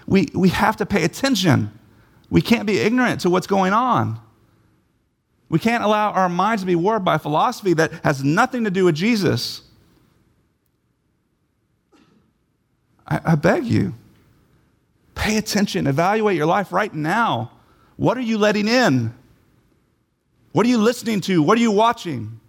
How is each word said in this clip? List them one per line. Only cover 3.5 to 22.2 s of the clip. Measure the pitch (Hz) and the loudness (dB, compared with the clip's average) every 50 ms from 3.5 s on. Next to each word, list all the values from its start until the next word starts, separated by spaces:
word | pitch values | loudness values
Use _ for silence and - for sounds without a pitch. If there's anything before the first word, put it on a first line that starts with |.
| 196 196 190 185 202 | 0 0 0 0 0
on. | 226 254 254 220 139 107 110 113 - - _ _ _ _ _ _ _ _ _ _ _ _ _ _ _ _ _ _ _ _ _ _ _ _ - | 0 0 0 0 0 -2 -2 -4 -8 -12 _ _ _ _ _ _ _ _ _ _ _ _ _ _ _ _ _ _ _ _ _ _ _ _ -2
We | 160 165 | -2 0
can't | - 226 233 226 196 | 0 0 0 0 0
allow | 208 214 214 214 202 170 | 0 0 2 0 0 0
our | 185 190 180 | 0 0 0
minds | 175 175 190 214 226 208 185 | 2 0 0 0 0 -2 0
to | |
be | 185 180 | 0 0
warped | 165 170 202 226 214 185 | 0 0 0 0 0 0
by | 170 156 151 | 0 0 0
philosophy | - 151 151 160 202 254 220 - 208 190 170 | -2 -2 0 0 0 0 -2 -2 -2 0 2
that | 151 160 - 160 170 - | 2 0 0 -2 -2 -2
has | 165 147 131 135 | -2 -2 0 0
nothing | 143 156 202 247 247 - 247 226 | 0 2 2 2 0 0 -2 -4
to | 208 | -2
do | 175 190 185 | 0 2 2
with | 175 156 | 2 2
Jesus. | 147 190 226 240 208 180 131 117 120 - - - - - _ _ _ _ _ _ _ _ _ _ _ _ _ _ _ _ _ _ _ _ _ _ _ _ _ _ _ _ _ _ _ _ _ _ _ _ _ _ _ _ _ _ _ _ _ _ _ _ _ _ _ _ _ _ _ _ _ _ _ _ _ _ _ _ _ _ _ _ | 2 0 0 0 0 0 0 0 -2 -4 -6 -10 -14 -18 _ _ _ _ _ _ _ _ _ _ _ _ _ _ _ _ _ _ _ _ _ _ _ _ _ _ _ _ _ _ _ _ _ _ _ _ _ _ _ _ _ _ _ _ _ _ _ _ _ _ _ _ _ _ _ _ _ _ _ _ _ _ _ _ _ _ _ _
I, | - 156 - - | -6 -6 -4 -2
I | - 165 | 0 0
beg | 147 - 180 240 349 269 | 2 2 2 2 0 0
you, | 226 110 - 202 180 123 - - - _ _ _ _ _ _ _ _ _ _ _ _ _ _ _ _ _ _ _ _ - | 0 0 0 -2 -2 -6 -10 -16 -20 _ _ _ _ _ _ _ _ _ _ _ _ _ _ _ _ _ _ _ _ -12
pay | - - 214 214 | -8 -4 -2 -2
attention, | 220 208 - - 202 202 - - 185 151 | -2 -2 -2 -2 -2 -2 -2 -2 -2 -2
evaluate | 139 135 156 170 190 214 226 214 214 190 156 | -2 0 0 0 0 0 0 0 0 0 0
your | 151 | 2
life | 160 180 202 185 - 196 | 2 0 0 -2 -2 -2
right | 190 214 - - | -2 -2 -2 -4
now. | 156 147 156 190 226 233 202 139 117 117 120 - _ _ _ _ _ _ _ _ | -6 -4 -2 0 0 0 0 0 -2 -4 -6 -12 _ _ _ _ _ _ _ _
What | - 120 160 226 | -2 -2 0 0
are | 254 254 | 0 -2
you | 220 220 208 | -2 0 2
letting | 202 208 202 208 208 | 2 2 2 2 0
in? | 214 240 254 247 185 131 127 113 113 - - _ _ _ _ _ _ _ _ _ _ _ _ _ _ _ _ _ _ _ _ _ _ _ _ _ _ - | 2 2 2 4 4 2 2 0 -4 -6 -10 _ _ _ _ _ _ _ _ _ _ _ _ _ _ _ _ _ _ _ _ _ _ _ _ _ _ 0
What | 160 214 | 0 2
are | 240 | 2
you | 247 226 | 2 2
listening | 208 233 240 - 202 226 220 190 - | 2 2 0 -2 -2 -4 -4 -4 -2
to? | 185 190 165 147 | 0 0 2 2
What | 160 220 233 | 2 2 2
are | |
you | 233 226 | 2 2
watching? | 202 202 226 233 233 233 - 175 143 117 | 2 2 2 2 0 -2 -6 -10 -8 -8